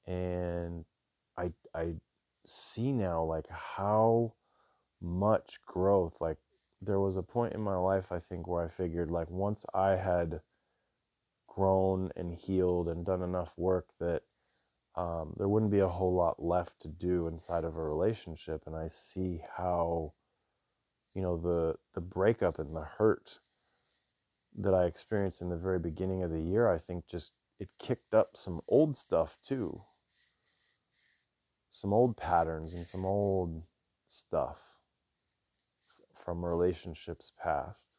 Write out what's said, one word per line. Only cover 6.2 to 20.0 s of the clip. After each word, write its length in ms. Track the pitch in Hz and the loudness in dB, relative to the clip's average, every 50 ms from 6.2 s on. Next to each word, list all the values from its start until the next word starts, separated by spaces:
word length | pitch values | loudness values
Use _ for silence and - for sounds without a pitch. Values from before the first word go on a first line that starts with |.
| 85 82 80 _ _ _ _ _ _ _ _ _ | -4 -4 -4 _ _ _ _ _ _ _ _ _
there 180 | 95 101 101 98 | -4 -2 0 2
was 180 | 98 98 92 | 2 0 0
a 40 | 95 | -4
point 320 | 92 - - 120 120 - - | -6 -4 -2 -2 -2 -2 -4
in 80 | - | -4
my 140 | 107 101 98 | -4 -2 -2
life, 360 | 90 90 95 98 95 92 - | 0 2 2 2 2 0 -2
I 80 | 90 87 | -8 -8
think, 280 | - _ 92 85 85 | -6 _ -10 -10 -4
where 160 | 87 87 85 85 | -2 -2 -2 -2
I 60 | 82 | -4
figured, 420 | - - 92 85 82 85 85 78 | -4 -4 -4 -2 -2 -2 -2 0
like, 180 | 85 85 82 82 | -2 -4 -4 -4
once 360 | 87 92 98 104 107 - - - - | -4 -2 -2 -2 -2 -4 -8 -4 0
I 180 | 95 95 98 | 2 2 4
had 500 | 95 92 92 95 90 87 87 82 80 78 _ _ _ _ _ _ _ _ _ _ _ _ _ _ _ _ _ _ _ _ _ | 2 2 2 2 2 2 2 0 -4 -8 _ _ _ _ _ _ _ _ _ _ _ _ _ _ _ _ _ _ _ _ _
grown 640 | - - - 98 95 95 95 95 95 95 92 92 90 - | -12 -2 2 4 4 6 6 4 4 2 2 -2 -4 -6
and 180 | - 87 85 85 | -6 -8 -8 -8
healed 540 | 85 - - 95 92 90 90 90 87 87 | -8 -4 0 2 2 4 4 2 2 0
and 180 | 85 82 85 87 | -2 -2 -4 -2
done 160 | 95 92 90 | -2 -2 0
enough 320 | 92 87 90 90 87 - - | -2 -2 -2 -4 -4 -6 -6
work 300 | - 85 92 92 90 - _ _ _ | -2 0 2 2 0 -2 _ _ _
that, 240 | 85 85 85 - _ _ _ _ _ _ _ _ _ _ _ _ _ _ _ | -2 -2 -2 -2 _ _ _ _ _ _ _ _ _ _ _ _ _ _ _
um, 400 | 90 90 85 85 82 78 78 78 | -6 -4 -4 -4 -6 -6 -8 -4
there 100 | - 98 | -2 2
wouldn't 240 | 98 104 110 110 104 | 4 4 4 4 6
be 80 | 101 101 | 6 6
a 80 | 95 | 6
whole 260 | 92 87 87 95 90 90 | 4 4 2 2 4 4
lot 280 | 92 87 82 - - | 4 4 2 2 0
left 380 | 76 85 87 90 87 - - _ | 0 2 2 2 0 -2 -10 _
to 60 | - | -14
do 400 | 78 80 85 90 90 90 87 82 | -14 -10 -4 0 0 2 2 0
inside 360 | 82 80 82 - - 85 85 80 | -2 -4 -6 -6 -2 -2 -2 -2
of 120 | 82 80 | -2 -4
a 80 | 82 80 | -4 -4
relationship. 800 | 76 76 78 90 110 113 - - 87 82 - - - 80 78 _ | -2 0 2 2 2 0 -2 -8 -12 -12 -12 -8 -8 -8 -8 _
And 100 | 78 80 | -8 -8
I 120 | 80 80 | -6 -6
see 560 | 82 - - - - - 95 92 92 87 85 - - - | -8 -10 -12 -14 -10 -6 -4 -4 -4 -4 -6 -10 -12 -10
how, 560 | - 90 90 87 85 85 85 82 82 | -4 -2 0 0 0 0 0 0 -2